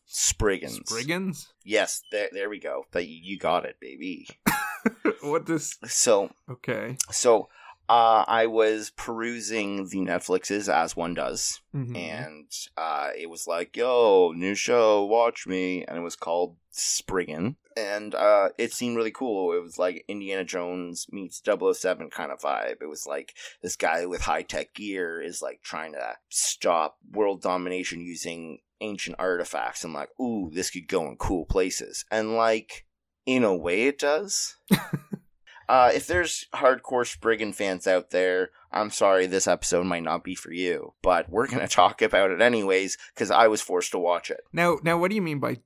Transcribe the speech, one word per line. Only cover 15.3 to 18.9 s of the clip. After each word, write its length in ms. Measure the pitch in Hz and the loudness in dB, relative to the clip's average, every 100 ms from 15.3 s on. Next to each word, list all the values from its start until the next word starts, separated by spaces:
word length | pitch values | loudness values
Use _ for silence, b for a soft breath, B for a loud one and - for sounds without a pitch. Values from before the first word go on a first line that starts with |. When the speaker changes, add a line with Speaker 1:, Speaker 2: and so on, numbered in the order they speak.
| - 92 | -2 -6
Speaker 1:
me," 380 | 92 90 90 | -4 -2 -4
and 140 | - 85 | -6 -8
it 40 | |
was 120 | 85 - | -8 -8
called 400 | - 87 87 85 _ | -4 -2 -2 -6 _
Spriggan, 840 | - - - - 92 78 78 101 160 _ - | -6 -4 -4 -2 -4 -4 -4 -4 -6 _ -8
and, 380 | 101 104 107 | -6 -6 -4
uh, 360 | - 104 104 95 - | 2 6 6 4 0
it 140 | 113 | -4
seemed 240 | - 123 | -4 -4